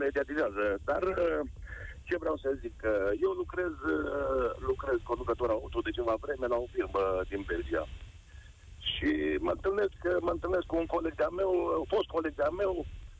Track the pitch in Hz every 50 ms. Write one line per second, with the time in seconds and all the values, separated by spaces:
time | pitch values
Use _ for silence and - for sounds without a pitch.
0 | 143 139 135 139 139 - 147 156 139 107 98 101 104 104 98 101 - - 147 180
1 | 185 190 185 180 175 165 156 151 143 - - - - - - - - - - -
2 | - - - 175 - 165 - - - 135 139 135 120 117 - - - 110 107 101
3 | 95 101 104 117 175 190 185 180 175 - - 180 180 170 151 - - 160 156 151
4 | 147 143 143 143 139 135 135 131 123 113 - - 131 131 127 - - 135 127 117
5 | 110 - 120 113 120 117 117 117 123 113 107 110 - - - 117 113 - - 120
6 | 117 113 110 110 - 143 143 127 127 120 120 120 123 123 - 123 101 92 - 98
7 | 95 95 92 92 92 - 98 98 98 95 - - - - - 82 76 - - -
8 | - - - - - - - - - - - - - - - - - - - -
9 | - 302 302 302 151 - 151 - 165 175 175 175 - 190 196 208 208 190 - -
10 | - 175 180 175 165 175 170 - - 175 185 180 165 - 165 165 165 156 165 170
11 | 165 160 156 - 151 156 170 180 196 185 185 175 170 170 165 160 143 - 190 214
12 | 185 - - 165 160 156 - - 143 151 170 190 202 190 180 165 143 - - -
13 | - - -